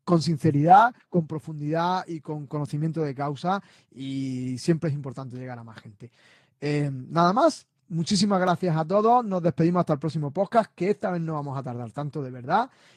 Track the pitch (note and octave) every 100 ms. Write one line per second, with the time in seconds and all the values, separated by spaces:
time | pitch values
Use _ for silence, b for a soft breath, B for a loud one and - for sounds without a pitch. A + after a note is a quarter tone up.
0 | - E3+ D3+ D#3 D#3+ C#3+ D#3 F#3+ A#3 -
1 | _ F3+ D#3 D#3 - D3+ D3 D#3+ F3 F#3
2 | - D#3+ D3+ D3+ C#3+ D3+ C#3+ D3 D#3+ D#3
3 | D3 C3 C#3+ C#3 F3 G3 b b b -
4 | C3+ C3+ C3+ B2+ B2+ B2 - D#3+ E3 C#3+
5 | C3+ B2+ C3 B2 B2+ A#2+ A2+ A2 A#2 G#2
6 | A#2 b b b b _ D3 D3 C#3+ C3
7 | C3 D#3+ F3 A3 D#4+ - - _ - E3
8 | E3+ G3+ G3+ F#3+ F#3 E3+ F#3 D#3 D#3+ G3+
9 | A3 B3 A3+ F#3 E3 - E3 F3+ E3+ C#3+
10 | D#3+ D#3 C#3+ D3+ G3 A#3 G3+ - F3+ G#3
11 | G3+ F3 E3 D#3 C#3+ C3+ B2+ A#2+ A#2 C#3+
12 | D3 D#3 C3 B2+ B2 F#3+ C4 b b